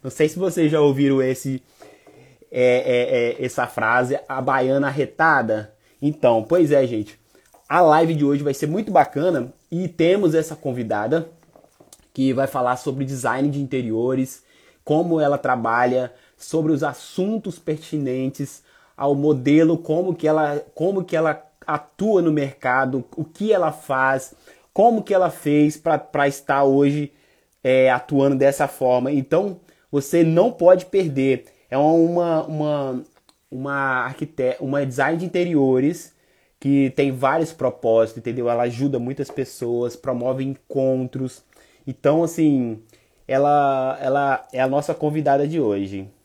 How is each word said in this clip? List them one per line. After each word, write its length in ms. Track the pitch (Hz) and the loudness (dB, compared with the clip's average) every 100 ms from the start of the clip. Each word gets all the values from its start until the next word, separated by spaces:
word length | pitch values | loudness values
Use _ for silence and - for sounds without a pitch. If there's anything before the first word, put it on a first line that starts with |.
Não 80 | 131 | -12
sei 180 | - 156 | 0 -2
se 100 | 175 | 0
vocês 320 | 185 165 156 | -4 0 2
já 100 | 156 | 4
ouviram 400 | 147 135 143 135 | 2 4 2 2
esse, 420 | 131 131 135 131 _ _ - _ _ - 127 _ _ | 0 -2 -6 -8 _ _ -20 _ _ -20 -20 _ _
é, 120 | 127 | 0
é, 800 | 123 123 131 123 123 127 120 117 | 2 2 2 0 0 0 0 -2
é, 20 | |
essa 220 | 127 - 123 | -6 -4 -6
frase, 520 | - 110 123 127 139 - | -2 2 2 0 -4 -6
a 120 | 131 | -6
baiana 460 | 131 135 131 139 139 | -2 0 0 0 0
arretada. 880 | 135 135 - 160 143 113 110 107 _ _ _ | -2 -6 0 2 2 0 -4 -6 _ _ _
Então, 420 | 143 147 123 113 107 | -4 2 2 2 2
pois 220 | 175 156 | 2 4
é, 160 | 143 127 | 2 2
gente, 320 | 113 107 - _ _ _ _ _ | -4 -8 -14 _ _ _ _ _
a 120 | 156 | 4
live 320 | 165 156 165 | 6 6 2
de 100 | 156 | 2
hoje 180 | 143 143 | 0 0
vai 120 | 143 | -2
ser 140 | 139 151 | -4 -4
muito 220 | 185 220 | -4 0
bacana 640 | 170 139 139 180 160 123 _ _ | 2 2 0 0 -2 -4 _ _
e 180 | 170 180 | -6 -6
temos 460 | - 165 196 185 | 0 2 4 2
essa 220 | 160 156 147 | 2 -2 -8
convidada 720 | 139 123 110 107 113 160 160 _ _ _ _ _ _ - _ | -6 -6 -4 -4 0 -2 -4 _ _ _ _ _ _ -20 _
que 180 | - 135 | -2 0
vai 140 | 127 135 | 0 -2
falar 300 | 131 123 127 | -2 -2 -2
sobre 280 | - 135 | -6 -6
design 460 | 135 135 123 123 143 | -6 -4 -4 -2 -2
de 100 | 143 | -2
interiores, 800 | 135 135 120 113 120 131 131 - _ _ _ _ | -4 -4 -4 -2 -2 -2 -4 -8 _ _ _ _
como 360 | - 151 175 160 | -2 0 0 0
ela 160 | 143 143 | 0 0
trabalha, 720 | 135 127 117 117 123 127 123 - _ _ | 0 -2 0 0 2 0 -4 -12 _ _
sobre 360 | - 160 156 | -6 -2 0
os 100 | 143 | 0
assuntos 760 | 151 - - - 196 220 196 - | -2 -8 -10 -4 -2 -4 -6 -10
pertinentes 1040 | - 156 - 151 135 127 131 135 139 - _ _ _ - | -8 -8 -6 -6 -4 -4 -4 -6 -12 -12 _ _ _ -4
ao 180 | 143 | -2
modelo, 640 | 139 151 139 127 151 165 165 | 0 2 0 4 4 4 2
como 360 | - 156 185 | -2 -2 -2
que 120 | 165 151 | -2 0
ela, 380 | 156 151 147 - | 0 0 -4 -8
como 300 | - 170 196 | -4 -2 -2
que 100 | 175 | -2
ela 320 | 165 160 151 - _ - | -2 -2 -4 -12 _ -6
atua 560 | 147 - - 214 196 | -6 -8 -6 0 2
no 100 | 175 | 2
mercado, 720 | 151 139 - 127 131 131 131 120 - | 0 -2 -4 -2 0 0 -4 -8 -12
o 80 | |
que 280 | 151 - 214 | -12 -6 0
ela 180 | 202 160 | 2 0
faz, 640 | 143 - 131 131 135 - _ _ - _ | -4 -6 0 2 0 -4 _ _ -20 _
como 300 | - 226 226 | 4 4 4
que 100 | - | 0
ela 180 | 196 175 | 0 0
fez 460 | - 151 147 147 151 | -2 0 4 2 0
pra, 220 | 165 147 | -2 -2
pra 280 | - 147 143 | -2 0 0
estar 380 | 143 - 139 | -2 -2 2
hoje, 480 | 139 135 143 147 147 _ _ _ _ _ | 4 4 2 0 -6 _ _ _ _ _
é, 280 | 131 131 131 | 0 4 4
atuando 460 | 123 - 139 139 135 | 2 0 2 2 2
dessa 300 | 139 139 139 | 0 0 -4
forma. 460 | - 127 127 127 | 0 0 2 0
Então, 480 | 147 131 160 202 185 _ _ _ | -2 0 -2 -2 -8 _ _ _
você 320 | 143 139 170 | -4 0 2
não 260 | 165 165 226 | 4 4 2
pode 360 | - 175 185 - | 4 4 4 2
perder. 580 | 196 170 135 135 127 - _ _ | -2 0 0 0 0 -4 _ _
É 60 | 131 | 0
uma, 680 | 147 165 165 175 170 156 | 2 4 2 2 0 -2
uma, 580 | - 156 151 147 139 123 - _ _ _ _ | -4 -4 -4 -2 -4 -8 -12 _ _ _ _
uma 560 | 127 139 139 135 127 123 | -10 -6 -4 -2 -2 -4
arquite-, 500 | 135 151 - 127 - | -8 -10 -4 -4 -2
uma 240 | 139 143 | -4 -4
design 340 | 135 123 139 165 | -4 -2 -2 -2
de 80 | 180 | -4
interiores 880 | 180 175 156 135 127 139 175 - _ _ _ _ _ | -2 0 2 2 2 0 -4 -14 _ _ _ _ _
que 320 | 139 139 135 131 | 0 2 2 0
tem 160 | 139 | -2
vários 400 | 131 131 160 160 | 0 0 0 -2
propósitos, 640 | - 127 - 117 113 113 117 | -4 -6 -2 2 2 2 -4
entendeu? 300 | 120 123 120 | -8 -4 -2
Ela 160 | 120 | 0
ajuda 340 | 123 120 139 131 | -2 -2 -2 -2
muitas 320 | 120 139 135 | -6 -8 -8
pessoas, 640 | - 127 - 120 120 120 | -6 -8 -6 -4 -2 -4
promove 480 | 120 135 120 123 131 | -6 -6 -4 -4 -4
encontros. 1000 | 135 135 _ 139 135 131 127 135 131 - _ _ _ _ - | -6 -8 _ -2 0 0 -4 -6 -8 -10 _ _ _ _ -14
Então, 360 | 127 143 156 | -2 2 2
assim, 600 | 165 165 156 139 120 110 _ _ _ _ - | 0 0 2 2 -2 -8 _ _ _ _ -4
ela, 640 | 135 143 147 139 135 131 135 | 0 2 2 2 0 -2 -4
ela 480 | 131 139 139 131 - | -2 0 0 -2 -4
é 80 | 127 | -2
a 60 | 131 | 0
nossa 260 | 139 143 | 0 -2
convidada 540 | 151 151 151 143 139 147 | -4 -2 -2 0 0 0
de 140 | 165 | 0
hoje 480 | 120 101 98 98 98 _ | 0 -2 -4 -8 -12 _